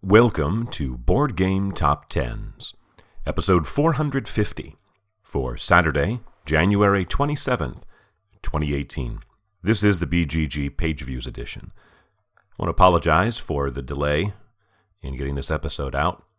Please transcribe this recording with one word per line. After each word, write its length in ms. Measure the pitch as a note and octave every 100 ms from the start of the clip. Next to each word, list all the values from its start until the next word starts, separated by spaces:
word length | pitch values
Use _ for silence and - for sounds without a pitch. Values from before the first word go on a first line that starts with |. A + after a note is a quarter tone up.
| F#2+
Welcome 640 | G#2 A#2+ - D2 G#2 A#2
to 280 | - C#2+ B1
Board 380 | - G2 D3
Game 380 | F2 F#2 F#2+ G2
Top 360 | F#2+ D#2 D2 _
Tens, 640 | - B1 A1 G#1 - - - _ _ _ - -
episode 400 | D2 E2+ F2+ D#2
four 280 | - D#3
hundred 340 | C3+ D3+ C3+ A2
fifty, 480 | - G#2 - - - _ _ _ _
for 360 | _ D#2 B1+ A#1+
Saturday, 640 | - F2 D#2+ C#2+ D2+ A#2+ - _
January 600 | - D2+ F2+ G#2 G2+ G2
twenty-seventh, 800 | F2+ - C#3+ D3 - B2 C2 - - - _ _ _ _
twenty 320 | - D2+ D2+
eighteen. 460 | C#2+ C#2+ - B1 G#1+ - _ _ _
This 180 | F2 A2
is 160 | G#2 F#2+
the 80 | D#2+
B 180 | E2+
G 220 | D#2+ D#2+ D#2
G 240 | D2 C#2+
Page 320 | - E2 D#2
Views 240 | C2 B1+ B1
edition. 460 | A1 - - - - _ _ _ _ _ _
I 40 | _ -
want 120 | E2+
to 20 |
apologize 680 | - F#2 F2 D#2+ D#2 G2+ A#2
for 280 | - D2 C#2
the 140 | C2
delay 500 | C2 C#2 D2 D2 G2+ - - _ _ _ _ _
in 140 | C2+ C2
getting 180 | C2+
this 160 | C#2+ -
episode 460 | D#2 D2+ - C#2 C2
out. 260 | D#2 - _